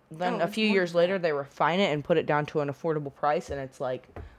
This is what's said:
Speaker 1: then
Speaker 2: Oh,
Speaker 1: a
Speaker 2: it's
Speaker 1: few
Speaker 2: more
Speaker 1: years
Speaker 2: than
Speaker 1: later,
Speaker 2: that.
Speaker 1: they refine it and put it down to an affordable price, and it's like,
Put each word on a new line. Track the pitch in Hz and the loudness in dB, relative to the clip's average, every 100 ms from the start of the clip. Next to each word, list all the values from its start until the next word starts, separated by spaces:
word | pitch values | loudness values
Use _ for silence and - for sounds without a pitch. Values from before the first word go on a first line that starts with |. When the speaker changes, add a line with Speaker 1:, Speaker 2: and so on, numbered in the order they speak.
| - | -16
Speaker 1:
then | 160 180 226 | -6 -2 0
Speaker 2:
Oh, | |
Speaker 1:
a | 170 | -2
Speaker 2:
it's | |
Speaker 1:
few | 208 214 | 2 2
Speaker 2:
more | 196 | 2
Speaker 1:
years | 175 | 2
Speaker 2:
than | 170 | 2
Speaker 1:
later, | 175 190 | 2 2
Speaker 2:
that. | |
Speaker 1:
they | 170 | 0
refine | 147 139 - 151 180 | -2 -4 0 2 2
it | 196 | 2
and | 147 143 | 0 0
put | 165 | 2
it | - | 2
down | 151 151 | 0 0
to | 156 | -2
an | 143 | -2
affordable | 139 170 151 139 | -4 -4 -4 -6
price, | - 147 156 - | -4 0 0 -2
and | 143 | -8
it's | 135 - | -8 -6
like, | 131 127 - - - | -6 -6 -8 -16 -16